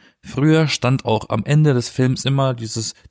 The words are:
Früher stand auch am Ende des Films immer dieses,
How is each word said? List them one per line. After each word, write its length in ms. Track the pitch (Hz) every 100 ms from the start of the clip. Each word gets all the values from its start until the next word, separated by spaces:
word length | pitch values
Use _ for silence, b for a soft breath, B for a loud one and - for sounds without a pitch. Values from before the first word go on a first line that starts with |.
| b b
Früher 460 | - - 151 156 156
stand 360 | - 123 131
auch 240 | - 110 -
am 140 | 110
Ende 280 | 117 147 151
des 140 | 123 117
Films 360 | - 127 131
immer 300 | 131 139 135
dieses, 400 | 123 113 113 113 b b